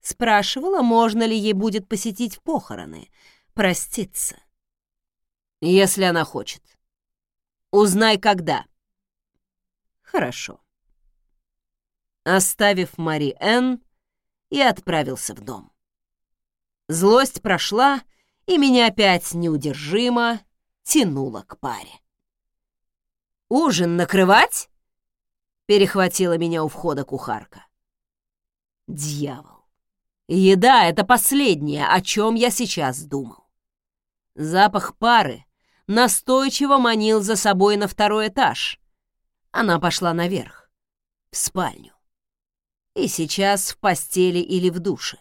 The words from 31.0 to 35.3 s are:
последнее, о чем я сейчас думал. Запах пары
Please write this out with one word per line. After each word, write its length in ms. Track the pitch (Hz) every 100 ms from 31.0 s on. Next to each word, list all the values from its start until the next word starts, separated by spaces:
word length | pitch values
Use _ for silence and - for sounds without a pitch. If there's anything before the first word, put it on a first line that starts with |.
последнее, 840 | 190 247 - 277 269 160 147 147 139
о 160 | 185
чем 320 | 185 220 214
я 160 | 226 240
сейчас 520 | - 226 - 139 127
думал. 460 | 151 139 120 107 _ _ _ _ _ _ _ _ _
Запах 600 | - 156 180 202 202 - -
пары 480 | 226 233 165